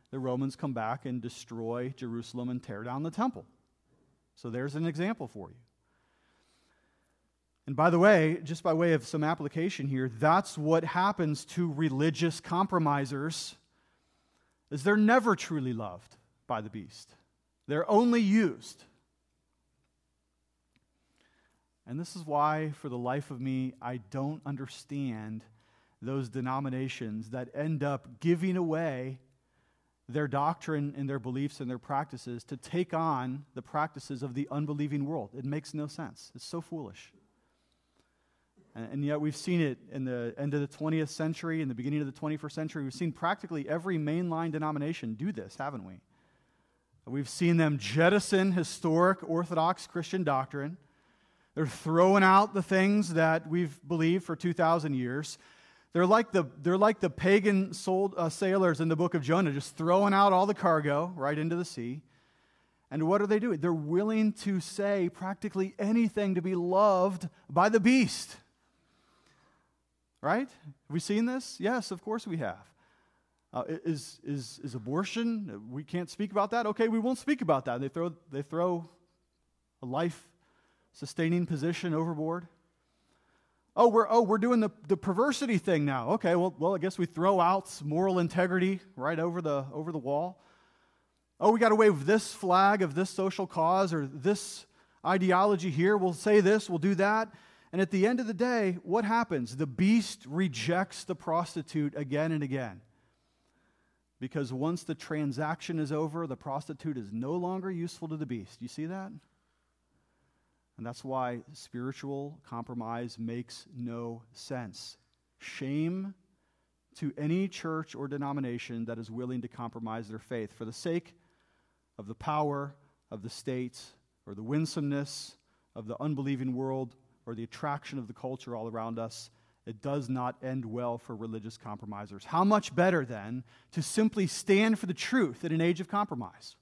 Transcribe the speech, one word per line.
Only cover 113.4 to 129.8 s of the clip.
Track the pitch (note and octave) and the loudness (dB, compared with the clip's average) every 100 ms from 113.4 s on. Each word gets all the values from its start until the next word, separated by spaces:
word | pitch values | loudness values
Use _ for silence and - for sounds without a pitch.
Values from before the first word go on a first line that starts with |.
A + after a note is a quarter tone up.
| A#2+ - - B2+ | -8 -16 -16 -10
no | A#2+ A#2 A#2 A#2 - | -8 -8 -8 -10 -16
sense. | - - B2+ A2 - - - _ _ _ _ | -20 -10 -8 -8 -14 -18 -20 _ _ _ _
Shame | - - C3+ D3 D#3+ F#3+ G3 F#3+ _ _ _ _ _ _ _ - | -16 -10 -4 -2 -2 -4 -8 -12 _ _ _ _ _ _ _ -6
to | C#3+ C#3 | -6 -2
any | D3+ F3+ F#3+ | -2 0 -2
church | - D#3+ D#3+ D#3 | -4 -6 -4 -6
or | - C#3 | -8 -6
denomination | C#3+ C#3+ C#3+ B2+ A#2+ - A#2 A#2 | -4 -4 -2 -4 -6 -6 -6 -6
that | A2+ | -8
is | A2 | -8
willing | A2+ B2 B2+ | -8 -6 -6
to | A#2+ | -6
compromise | - A#2 A#2+ A2+ A2+ G#2+ | -10 -10 -8 -6 -6 -8
their | A2 | -12
faith | - A#2+ G#2 - | -8 -6 -6 -8
for | |
the | A2 | -10
sake | - E3+ E3+ - _ _ _ _ _ _ _ _ - | -6 -4 -4 -4 _ _ _ _ _ _ _ _ -16
of | G2+ | -14
the | |
power | A2+ - D3+ D3 C#3+ C#3+ - _ _ _ | -8 -4 -2 -2 -4 -8 -12 _ _ _
of | A2 | -12
the | G#2 | -12
state | - - B2+ B2 - - _ _ _ - | -10 -6 -6 -6 -10 -20 _ _ _ -16
or | |
the | G2+ | -12
winsomeness | A2 D3+ D#3 E3 C#3+ C#3+ D3 - - - _ _ _ A#2 | -4 -2 -2 -2 -2 -4 -6 -10 -16 -20 _ _ _ -14
of | G#2+ | -10
the | - | -6
unbelieving | D3+ C#3 C#3 C3 C3 | -4 -2 -2 -2 -4
world | B2+ C3 C3 B2 - _ _ - | -4 -4 -4 -6 -12 _ _ -14
or | |
the | A2+ | -10
attraction | A2+ - D3+ C#3+ - C#3 | -12 -6 -6 -6 -8 -10
of | A2+ | -10
the | |
culture | A2+ B2+ C3 B2+ A#2 | -10 -10 -10 -10 -8
all | A2+ | -6
around | A2+ A2+ A#2 | -6 -6 -6
us. | A2+ - - _ _ _ - | -8 -10 -18 _ _ _ -16
It | A2 | -10